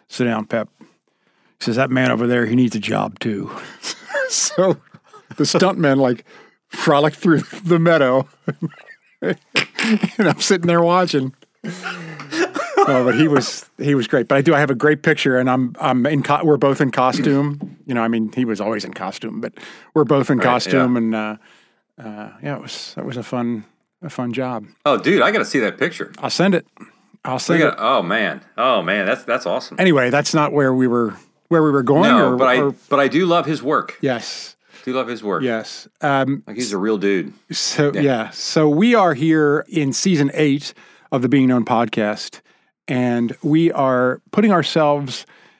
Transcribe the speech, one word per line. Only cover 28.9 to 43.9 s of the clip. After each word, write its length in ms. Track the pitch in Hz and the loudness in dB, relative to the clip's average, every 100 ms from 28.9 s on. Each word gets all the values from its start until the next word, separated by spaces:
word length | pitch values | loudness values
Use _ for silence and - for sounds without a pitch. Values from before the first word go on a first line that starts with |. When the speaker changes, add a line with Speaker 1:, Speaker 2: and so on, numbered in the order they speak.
| 101 98 | -2 -2
Speaker 2:
that's, 180 | 127 | -4
that's 220 | - 123 - | -2 -4 -2
awesome. 320 | 113 - - | -6 -6 0
Speaker 1:
Anyway, 320 | 185 147 123 | 2 4 2
that's 240 | 139 147 | 0 0
not 180 | 160 147 | 0 0
where 220 | 147 135 | 2 2
we 120 | 131 127 | 2 2
were, 280 | 120 113 98 _ _ _ | 0 -2 -6 _ _ _
where 140 | 165 | 2
we 80 | 156 | 4
were 120 | 139 | 2
going. 200 | 131 139 | 4 4
Speaker 2:
No, 300 | 120 123 127 | 6 4 4
Speaker 1:
or, 40 | 127 | 2
Speaker 2:
but 120 | 131 | 2
I, 120 | 127 | 4
Speaker 1:
or 140 | 139 131 _ | 0 -2 _
Speaker 2:
but 100 | 143 | 2
I 80 | 139 | 2
do 160 | 135 180 | 2 2
love 200 | 170 151 | 2 0
his 160 | 151 | -4
work. 340 | 123 147 - - | -2 -4 -4 -4
Speaker 1:
Yes. 540 | 139 120 - - - - _ - | -4 -4 -6 -12 -16 -20 _ -14
Speaker 2:
Do 80 | - | -6
love 160 | 127 120 | -4 -4
his 140 | 117 | -6
work. 180 | 104 87 | -4 -2
Speaker 1:
Yes. 460 | 131 113 110 - - _ | -2 -4 -8 -16 -20 _
Um, 400 | 151 139 135 139 - | -2 0 0 -4 -8
Speaker 2:
Like, 100 | 107 | -10
he's 160 | 120 | -6
a 60 | 101 | -2
real 200 | 107 107 | 0 0
dude. 340 | 101 98 73 - _ | 0 0 -2 -12 _
Speaker 1:
So 400 | - - - 143 | -6 -4 0 0
Speaker 2:
Yeah. 60 | 139 | 2
Speaker 1:
yeah, 280 | 143 120 101 | 0 0 -4
so 380 | - - 165 151 | -10 -4 2 2
we 260 | 151 226 | 4 4
are 200 | 233 180 | 4 2
here 500 | 127 160 160 147 147 - | 2 2 2 2 0 -2
in 260 | 165 139 | -2 -2
season 360 | 123 196 160 139 | 0 0 2 2
eight 400 | - 151 143 - - - _ _ | 2 0 0 -4 -16 -20 _ _
of 120 | 135 | -2
the 60 | 123 | 2
Being 180 | 139 131 | 4 4
Known 160 | 127 | 2
podcast, 800 | 110 117 113 - 107 107 - - _ _ _ _ - | 2 0 0 -2 -2 -4 -10 -16 _ _ _ _ -6
and 480 | 127 123 120 117 - | -2 0 -2 -4 -4
we 300 | 147 156 165 | 0 2 2
are 480 | - 135 | 2 0